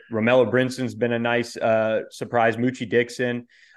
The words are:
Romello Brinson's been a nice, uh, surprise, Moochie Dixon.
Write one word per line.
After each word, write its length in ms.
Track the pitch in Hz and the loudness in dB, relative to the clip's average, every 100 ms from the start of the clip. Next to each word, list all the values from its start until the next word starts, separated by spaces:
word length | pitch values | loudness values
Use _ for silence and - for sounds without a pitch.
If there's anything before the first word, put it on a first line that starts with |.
| - | -8
Romello 360 | 113 113 127 113 | -2 4 4 4
Brinson's 460 | 120 127 127 123 | 2 0 -2 -6
been 160 | 107 120 | -2 -2
a 80 | 117 | 0
nice, 380 | 117 120 120 - | 0 -2 -4 -2
uh, 460 | 113 110 110 110 - | 0 2 2 -2 -6
surprise, 440 | - - 117 117 113 | -12 -4 2 2 2
Moochie 320 | 127 127 113 | -2 -4 0
Dixon. 600 | 117 120 - 123 120 120 _ _ | 0 0 -2 -4 -4 -10 _ _